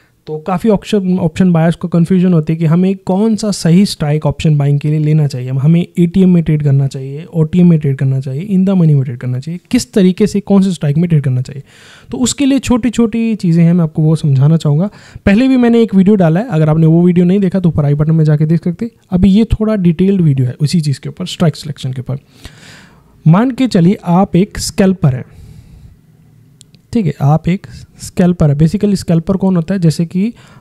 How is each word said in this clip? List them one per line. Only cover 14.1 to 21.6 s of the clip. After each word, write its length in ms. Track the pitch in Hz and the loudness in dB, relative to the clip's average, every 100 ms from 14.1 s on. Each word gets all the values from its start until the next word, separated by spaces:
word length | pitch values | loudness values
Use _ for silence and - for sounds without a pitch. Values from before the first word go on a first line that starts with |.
| 160 | 0
समझाना 420 | 156 135 143 165 | 0 2 2 2
चाहूँगा। 320 | 156 147 202 - - - - | 0 -2 -2 -8 -20 -6 0
पहले 220 | 202 262 | 2 2
भी 100 | 262 | 2
मैंने 240 | 240 233 | 2 2
एक 140 | 226 196 | 2 2
वीडियो 200 | 185 214 | 4 4
डाला 240 | 170 160 | 2 0
है, 80 | 262 | -2
अगर 200 | 160 156 | 0 2
आपने 180 | 156 160 | 2 4
वो 160 | 165 | 4
वीडियो 220 | 175 175 175 | 4 2 2
नहीं 140 | 196 | 2
देखा 200 | 196 190 | 0 0
तो 100 | 180 | 0
ऊपर 160 | 156 143 | 0 0
आई 80 | |
बटन 220 | 147 156 160 | 0 0 2
में 100 | 151 | 2
जाके 200 | 151 156 | 2 2
देख 180 | 165 | 0
सकते 220 | 180 170 233 | -2 -6 -8
हैं। 60 | - - | -12 -6
अभी 180 | 180 196 | 0 2
ये 160 | 190 220 | 4 2
थोड़ा 300 | - 214 214 | 0 -2 0
डिटेल्ड 460 | 175 156 185 202 | 0 0 0 2
वीडियो 260 | 160 135 127 | 2 0 -2
है 80 | - | -2
उसी 200 | 147 180 | -2 -2
चीज़ 180 | 151 131 | -2 -4
के 100 | 143 | -8
ऊपर, 160 | 139 180 | -12 -10
स्ट्राइक 300 | - 170 | -2 -2
सिलेक्शन 380 | - | -2